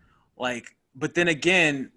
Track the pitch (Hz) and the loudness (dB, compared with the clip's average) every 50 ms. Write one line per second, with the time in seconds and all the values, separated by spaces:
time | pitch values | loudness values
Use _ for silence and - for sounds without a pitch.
0 | _ _ _ _ _ _ _ - 123 123 123 117 110 - - _ _ _ _ 127 | _ _ _ _ _ _ _ -8 -6 -6 -6 -8 -10 -16 -20 _ _ _ _ -8
1 | 127 156 - - 175 175 165 143 120 170 185 185 170 156 143 139 131 - - | -6 -4 -2 0 0 0 0 0 2 2 4 4 4 2 0 -2 -6 -10 -14